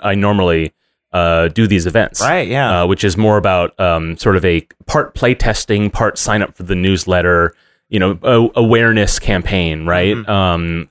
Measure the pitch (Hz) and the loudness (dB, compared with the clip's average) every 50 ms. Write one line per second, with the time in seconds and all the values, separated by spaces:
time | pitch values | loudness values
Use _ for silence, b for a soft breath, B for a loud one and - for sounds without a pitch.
0 | - 101 98 101 98 101 104 101 92 87 82 82 80 78 _ _ _ _ _ _ | -2 -2 0 0 0 2 2 2 2 2 2 0 0 -4 _ _ _ _ _ _
1 | _ _ - 90 87 85 85 82 85 85 80 113 113 101 101 92 82 90 78 113 | _ _ -2 0 2 2 2 2 2 0 0 0 0 2 2 0 0 0 0 0
2 | 104 - - - 104 131 170 185 139 90 120 139 139 117 92 87 87 90 98 - | 0 0 -2 -4 -2 -2 0 -2 -2 -2 -2 -2 0 0 0 0 0 0 0 0
3 | - 101 82 95 110 107 104 104 92 101 92 90 87 85 - - 95 90 82 82 | 0 -2 0 2 2 2 2 2 2 2 0 0 0 -2 -2 -2 0 0 0 0
4 | 82 82 82 - - 110 98 92 85 92 85 82 - _ - _ - - - 151 | -2 -6 -8 -4 0 0 2 2 2 2 0 0 -2 _ -16 _ -12 -4 -2 -2
5 | - - - - 139 120 117 - - 117 107 - - - 107 104 104 104 - - | -2 -4 -6 -2 -2 0 0 0 0 -2 0 -2 -2 -2 -2 0 0 -2 -2 -2
6 | 117 104 - - - - 104 107 98 - - - 92 87 98 90 90 95 98 90 | -2 -2 -2 -4 -4 -2 -2 -2 -2 -4 -8 -12 -6 -4 -4 -2 0 0 0 0
7 | - - 92 90 87 87 87 85 85 82 b b b b b b b - 110 104 | 0 0 0 0 2 2 2 2 2 0 b b b b b b b -6 -4 -2
8 | 92 95 101 92 - 131 123 117 117 117 - 120 117 110 120 113 117 117 113 107 | 0 0 -2 -2 0 2 2 2 2 2 0 0 2 2 2 2 2 2 2 2
9 | 101 95 - - - - 104 90 85 - 101 92 87 82 78 80 78 85 87 90 | 0 0 -2 -2 -2 -2 -2 -2 -2 -2 -2 -2 -2 -2 -4 -4 -4 -2 0 0
10 | 90 98 113 120 107 110 104 98 95 92 85 85 85 85 85 82 82 - | 0 0 -2 -2 -4 -4 -2 0 0 0 0 -2 -2 -4 -4 -6 -8 -8